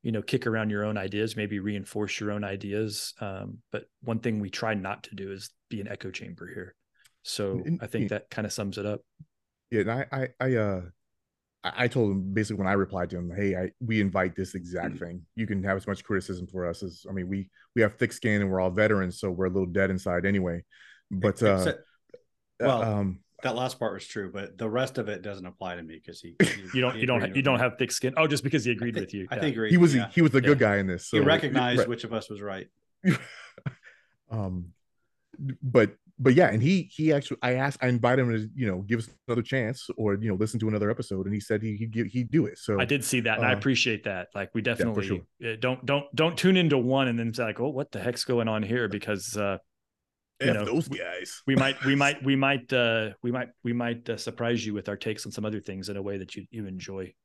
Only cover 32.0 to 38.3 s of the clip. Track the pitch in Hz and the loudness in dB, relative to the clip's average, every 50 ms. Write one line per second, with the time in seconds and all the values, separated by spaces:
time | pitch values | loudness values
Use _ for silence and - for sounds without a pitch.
32 | - 107 117 110 - - 107 98 104 101 95 95 92 _ _ _ _ _ _ _ | -6 -6 -6 -6 -6 -6 -10 -8 -8 -8 -8 -8 -10 _ _ _ _ _ _ _
33 | - 190 135 - - - - - - - _ - _ - - _ _ - - _ | 2 2 2 2 -2 -12 -18 -18 -20 -20 _ -10 _ -10 -10 _ _ -20 -20 _
34 | _ _ _ _ _ _ 110 110 101 92 92 90 87 85 - _ _ _ _ _ | _ _ _ _ _ _ -6 -4 -4 -4 -4 -6 -8 -10 -16 _ _ _ _ _
35 | _ _ _ _ _ _ - - 143 135 131 - - 127 113 131 - 135 - _ | _ _ _ _ _ _ -14 -8 -8 -8 -8 -6 -6 4 6 6 6 6 2 _
36 | _ - _ - 123 131 127 160 180 127 98 117 131 156 196 185 151 - - - | _ -20 _ 4 6 6 8 8 8 6 6 4 4 4 4 4 2 -2 -4 0
37 | 156 156 151 143 135 - 131 - - 123 127 127 135 143 139 - 127 127 123 117 | 2 4 4 2 0 -4 -6 -2 0 0 0 2 0 -2 -2 0 0 2 2 4
38 | 120 120 127 135 127 120 | 4 6 6 6 6 6